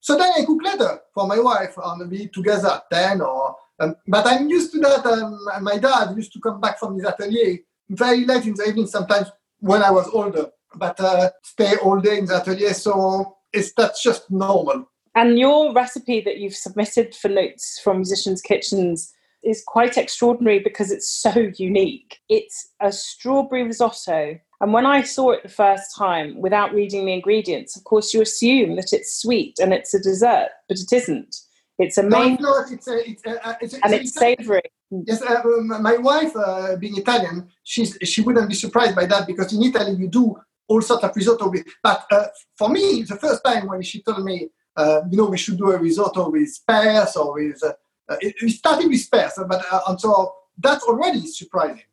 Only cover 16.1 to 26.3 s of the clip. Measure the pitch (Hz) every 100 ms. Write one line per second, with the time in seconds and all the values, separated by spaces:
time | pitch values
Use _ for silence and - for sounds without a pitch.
16.1 | 233 208 - 202 196 196 190 214 - 233
17.1 | - 202 196 180 - - - - 185 185
18.1 | 196 - 185 - 202 - 196 180 165 -
19.1 | _ _ _ - 220 - - 240 240 -
20.1 | - 240 240 233 202 208 208 196 196 -
21.1 | - 226 202 214 185 185 196 185 131 _
22.1 | - _ 220 - - - _ 202 196 -
23.1 | - 240 269 269 254 240 226 233 - -
24.1 | 160 151 165 _ _ 208 226 262 277 269
25.1 | - 262 226 190 - 202 196 196 - 196
26.1 | 170 151